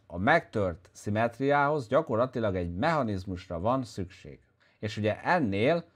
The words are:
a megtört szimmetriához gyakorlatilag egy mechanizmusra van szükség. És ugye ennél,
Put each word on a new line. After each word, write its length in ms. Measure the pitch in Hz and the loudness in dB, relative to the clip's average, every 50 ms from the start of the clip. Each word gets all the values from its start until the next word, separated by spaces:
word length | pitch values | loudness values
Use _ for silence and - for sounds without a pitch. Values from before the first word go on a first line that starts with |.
| _ - | _ -12
a 100 | 80 87 | -6 -2
megtört 720 | 95 135 160 170 - - - 113 98 90 82 - _ - | 2 4 4 4 2 0 -2 -2 0 0 -2 -6 _ -20
szimmetriához 960 | _ - - 110 101 107 117 117 - - 135 139 143 143 143 143 156 151 127 104 | _ -10 -6 -2 0 0 0 0 -2 -2 0 2 4 4 4 2 0 -2 -2 0
gyakorlatilag 680 | 127 151 160 - 120 107 123 131 - 123 113 104 92 | 2 0 2 2 0 0 0 0 0 -2 -2 0 0
egy 200 | 92 90 87 87 | 0 -2 -2 -2
mechanizmusra 840 | 92 113 131 165 151 127 110 104 92 90 98 92 87 - - 87 82 | -2 0 0 2 0 0 0 -2 -4 -4 -6 -8 -10 -8 -8 -8 -4
van 240 | 90 113 127 135 123 | -2 0 0 0 -2
szükség. 560 | 107 - - 92 92 - - - 71 67 - _ _ _ _ _ _ _ - | -6 -8 -10 -10 -10 -10 -18 -20 -20 -20 -20 _ _ _ _ _ _ _ -8
És 180 | - 107 107 117 | -8 -6 -4 0
ugye 240 | 104 107 101 - | 0 0 0 0
ennél, 600 | - 139 175 180 143 101 95 98 110 139 170 170 170 - _ | 2 2 2 2 2 2 0 2 2 2 2 0 -2 -8 _